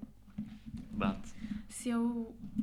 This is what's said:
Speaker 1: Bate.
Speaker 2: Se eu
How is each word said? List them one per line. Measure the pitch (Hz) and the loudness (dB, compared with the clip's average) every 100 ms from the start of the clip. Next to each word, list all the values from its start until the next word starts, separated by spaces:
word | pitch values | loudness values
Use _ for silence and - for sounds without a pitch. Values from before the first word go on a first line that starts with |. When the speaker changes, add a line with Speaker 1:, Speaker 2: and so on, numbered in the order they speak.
| - - - - - - - - - | -6 -12 -12 -8 -6 -8 -8 -8 -2
Speaker 1:
Bate. | 104 98 95 - - 220 208 - | 4 4 4 0 -6 -4 -4 -6
Speaker 2:
Se | - 254 | -4 2
eu | 233 233 240 226 - - - | 4 4 2 -2 -6 -4 0